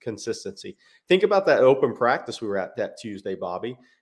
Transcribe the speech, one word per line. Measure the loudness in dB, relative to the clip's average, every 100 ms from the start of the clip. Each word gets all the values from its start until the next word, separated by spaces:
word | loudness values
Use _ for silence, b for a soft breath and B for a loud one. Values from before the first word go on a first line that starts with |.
consistency. | -12 -10 -8 -8 -10 -14 -18 -18 b b _
Think | 2
about | 4 2 4
that | 6
open | 6 6 2
practice | 2 0 0 -4 -10
we | -6
were | -4
at | -4 -6
that | -8 -8
Tuesday, | -14 -10 -10
Bobby. | -8 -8 -8 -10 -12 b b